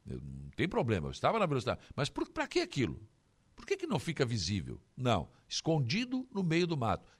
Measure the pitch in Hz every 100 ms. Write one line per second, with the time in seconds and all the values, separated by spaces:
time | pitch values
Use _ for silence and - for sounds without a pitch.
0 | - - 123 67 69 - 160 240 135 101
1 | 71 - 143 220 185 135 113 87 - -
2 | 139 - 330 - 285 349 349 - 120 127
3 | - _ _ _ _ - - 403 339 185
4 | - - 127 117 82 101 65 57 _ -
5 | 127 104 - - - - - 160 123 180
6 | 247 254 254 196 180 165 175 160 117 90
7 | -